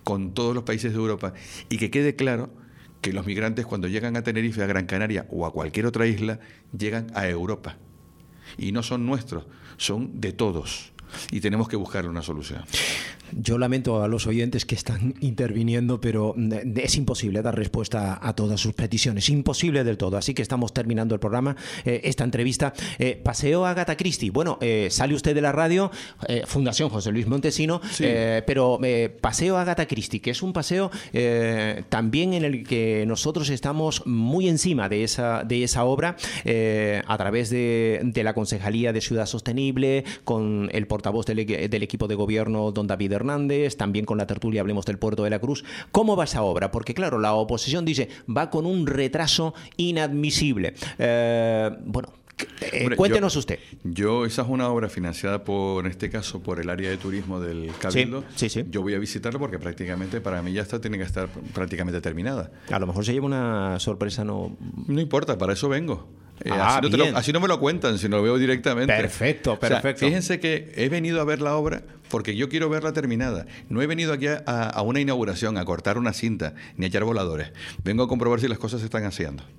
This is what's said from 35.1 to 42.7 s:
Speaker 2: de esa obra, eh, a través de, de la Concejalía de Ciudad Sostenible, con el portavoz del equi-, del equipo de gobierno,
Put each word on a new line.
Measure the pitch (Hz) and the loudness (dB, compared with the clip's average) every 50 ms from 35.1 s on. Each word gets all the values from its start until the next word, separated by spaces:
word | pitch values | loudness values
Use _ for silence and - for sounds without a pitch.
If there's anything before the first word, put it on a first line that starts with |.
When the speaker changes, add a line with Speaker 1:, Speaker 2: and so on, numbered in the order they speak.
| - - 123 117 117 110 - | 0 0 0 0 0 -2 -2
Speaker 2:
de | 113 123 120 123 | 0 0 0 2
esa | 120 - 135 120 | 2 2 2 2
obra, | 123 131 135 143 170 180 - - - - - - | 2 2 2 0 -2 -2 -4 -8 -8 -8 -6 -2
eh, | 117 117 113 113 110 107 107 107 104 104 101 98 - | 0 2 2 2 2 2 2 2 2 0 0 0 -2
a | 107 104 | -2 0
través | 98 98 101 117 120 104 | 0 0 0 0 0 0
de, | 120 123 120 120 117 113 113 113 110 101 - | 0 0 2 2 2 4 4 2 2 2 0
de | 127 110 123 110 | 0 0 2 0
la | 110 107 | 2 0
Concejalía | 117 107 101 - 101 95 104 104 113 117 120 113 | 0 -2 -2 -2 -2 -2 0 0 2 2 2 0
de | 110 | 0
Ciudad | 107 - 120 113 110 | 0 0 0 0 0
Sostenible, | 101 - 113 104 - 117 127 135 135 131 131 135 135 135 135 135 - - - - | -2 -4 -4 -4 -2 -2 0 0 0 2 2 4 4 4 2 0 -2 -10 -10 -2
con | - 120 110 110 107 107 104 101 98 | 0 0 2 2 2 2 0 0 0
el | - 110 107 | 0 -2 0
portavoz | 101 107 104 - 101 101 117 107 | 0 -2 0 0 0 0 0 0
del | - 110 110 | 0 0 0
equi-, | 110 104 107 78 80 104 | 2 0 0 0 0 0
del | 107 107 104 | 0 0 -2
equipo | 101 - 107 110 104 | -2 -2 -2 0 0
de | 107 | 2
gobierno, | 101 104 101 107 110 110 113 110 107 107 107 | 0 2 2 2 2 2 2 0 0 0 0